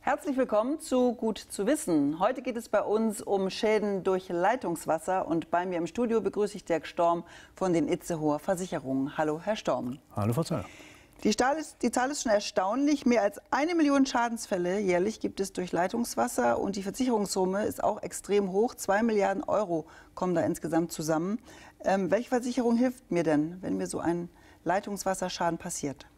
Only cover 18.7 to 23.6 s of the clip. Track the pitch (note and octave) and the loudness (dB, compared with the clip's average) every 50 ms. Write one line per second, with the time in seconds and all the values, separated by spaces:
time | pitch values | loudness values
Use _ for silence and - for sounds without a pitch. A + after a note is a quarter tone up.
18.7 | - - - - F#3+ G3+ A3+ A#3 A3 G#3 F#3+ G3 G3 F#3+ - - - F#3+ G#3+ F3+ | 0 -6 -2 0 2 2 4 2 2 4 2 2 2 0 -2 0 0 0 0 0
19.7 | E3+ D#3 D#3 - - - - - - - F#3+ F#3 F3+ E3 D3+ G#2 E3+ - - E3 | -2 -4 -4 -6 -16 -20 -20 -20 -6 -4 -2 0 2 2 2 2 0 -2 -2 0
20.7 | D#3+ E3 E3+ E3+ - - E3 D3 E3 D#3 E3+ F#3+ G#3 B3 - - - - - - | 0 0 0 0 -4 -6 -2 0 0 0 0 -2 -4 -6 -8 -12 -20 -20 -20 -20
21.7 | - _ - - F#3 G3 F#3+ E3+ - G#3+ B3 - - B3 A#3 B3+ B3 - A#3+ A#3+ | -20 _ 0 0 2 2 2 2 0 0 0 0 -2 -2 -2 -2 -2 0 2 2
22.7 | A#3 A3+ B3 C4 B3 - _ _ E3+ E3+ E3+ D#3+ D3+ C#3+ D3+ D#3+ F3 F#3 | 4 4 2 2 0 -4 _ _ -2 0 2 2 2 2 2 0 -4 -8